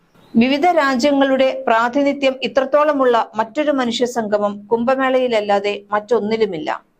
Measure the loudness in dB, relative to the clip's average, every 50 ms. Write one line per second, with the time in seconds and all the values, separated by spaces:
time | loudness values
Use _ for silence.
0 | _ _ _ _ _ _ 2 2 2 2 2 2 2 2 2 2 2 2 0 2
1 | 2 2 2 2 2 2 2 2 2 0 0 -2 -2 0 0 2 0 0 0 0
2 | 0 0 0 0 -2 -2 -2 -2 -8 -2 -2 -2 0 2 2 2 2 2 2 2
3 | 2 2 2 2 0 -2 -4 -6 -6 -4 -4 -2 -2 0 0 0 -2 -2 -2 -2
4 | -4 -4 -4 -6 -2 -2 -2 0 -2 -2 -4 -6 -4 -4 -2 -2 0 0 0 0
5 | 0 0 2 0 0 0 0 -2 0 0 0 0 0 -2 -4 -6 -6 _ -4 -4
6 | 0 0 0 0 0 -2 0 0 0 -2 -2 -6 -6 -6 -8 -8 -10 _ _